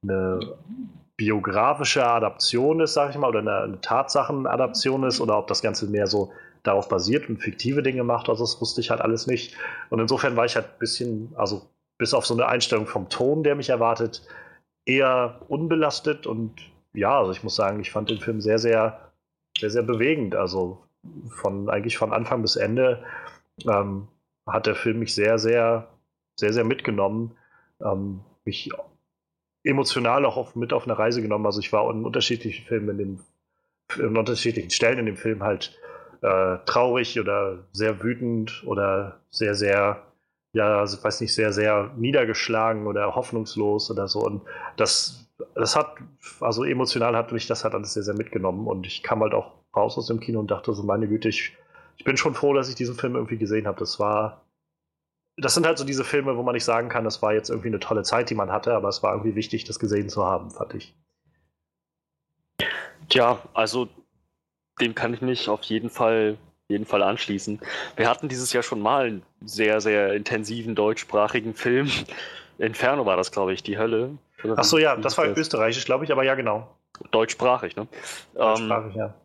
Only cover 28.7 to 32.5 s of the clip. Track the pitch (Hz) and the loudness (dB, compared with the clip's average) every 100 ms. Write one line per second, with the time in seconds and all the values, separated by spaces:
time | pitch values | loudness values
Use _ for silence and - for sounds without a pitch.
28.7 | - - _ _ _ _ _ _ _ - | -10 -12 _ _ _ _ _ _ _ 0
29.7 | 139 131 - 120 127 135 110 117 - 117 | 0 0 0 2 4 2 0 -6 -6 -2
30.7 | 139 127 104 110 120 107 104 107 101 98 | -2 -2 0 2 2 0 0 0 -2 0
31.7 | 107 113 110 117 127 117 117 113 | 0 2 0 -2 -2 0 -2 -4